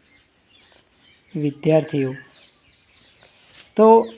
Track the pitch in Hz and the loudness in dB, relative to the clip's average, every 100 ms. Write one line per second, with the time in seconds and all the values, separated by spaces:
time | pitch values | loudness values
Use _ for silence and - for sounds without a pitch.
0 | _ _ _ _ _ _ _ _ _ _ | _ _ _ _ _ _ _ _ _ _
1 | _ _ _ 160 147 143 156 160 151 147 | _ _ _ -8 -8 -6 -2 0 -2 -4
2 | 135 135 - _ - _ _ _ _ _ | -6 -8 -18 _ -20 _ _ _ _ _
3 | _ _ _ _ _ - - - 220 226 | _ _ _ _ _ -20 -10 2 4 4
4 | 226 | 2